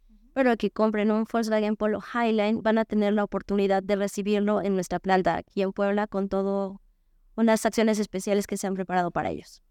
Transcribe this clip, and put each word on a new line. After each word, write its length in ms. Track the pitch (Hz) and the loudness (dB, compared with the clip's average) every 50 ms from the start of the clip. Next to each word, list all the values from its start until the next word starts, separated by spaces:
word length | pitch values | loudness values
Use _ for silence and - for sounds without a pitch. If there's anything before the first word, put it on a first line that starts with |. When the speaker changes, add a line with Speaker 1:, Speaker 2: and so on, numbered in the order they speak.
| _ _ | _ _
Speaker 1:
Ujú. 220 | - - - _ _ | -20 -20 -20 _ _
Speaker 2:
pero 220 | 262 262 247 233 220 | 0 2 2 2 2
que 140 | - 196 | 0 -2
compren 400 | - - 220 220 214 214 202 220 | 0 0 0 2 2 2 2 2
un 140 | 214 220 226 - | 2 0 0 -2
Volkswagen 440 | - 226 220 220 220 214 214 208 214 | -2 -2 -2 0 0 0 0 0 0
Polo 260 | - 214 214 208 196 | 0 0 -2 -2 -2
Highline 600 | - - - 240 240 226 220 214 202 214 220 - - | -6 -6 -4 -2 0 0 2 2 2 0 0 0 0
van 140 | 220 220 226 | 2 2 2
a 80 | 220 | 0
tener 280 | - 214 214 208 202 208 | 0 0 0 2 2 2
la 120 | 214 208 | 0 0
oportunidad 580 | - - 190 - - 202 202 196 190 190 196 190 | -2 -4 -6 -4 -2 0 0 2 2 2 0 0
de 140 | 190 208 196 | 0 0 0
recibirlo 640 | 202 196 - 208 190 208 208 202 202 202 214 196 | 0 -2 -4 -4 -2 0 0 2 2 0 0 0
en 120 | - 202 196 | 0 0 0
nuestra 240 | 190 175 - 175 175 | -2 -2 -2 -4 -4
planta 360 | - 190 190 185 185 185 165 | 0 2 2 2 4 2 0
aquí 260 | - - _ _ 202 | -2 -4 _ _ -2
en 120 | 190 190 - | -2 -2 -2
Puebla 340 | - 202 202 202 208 214 - | -2 0 0 0 0 -2 -2
con 220 | - 196 196 196 | -4 -4 -4 -2
todo 520 | 190 196 196 196 196 196 196 190 196 - - _ _ _ _ _ _ _ _ _ _ | -2 -2 -2 -2 -2 -2 -4 -6 -8 -12 -18 _ _ _ _ _ _ _ _ _ _
unas 300 | 220 226 226 220 214 - | 0 2 4 4 4 2
acciones 340 | 220 - 233 220 220 214 208 | 0 2 2 2 2 2 0
especiales 480 | 208 - - 190 - 214 202 202 196 - | -2 -4 -4 -6 -2 0 0 0 0 -2
que 100 | 202 196 | -4 -6
se 100 | - 190 | -4 -4
han 60 | 190 | -4
preparado 380 | 185 185 - 185 185 175 170 | -4 -4 -2 -2 -2 0 0
para 200 | - 160 - 95 | -2 -4 -4 -4
ellos. 300 | 80 - - - - - _ _ | -6 -8 -10 -16 -20 -20 _ _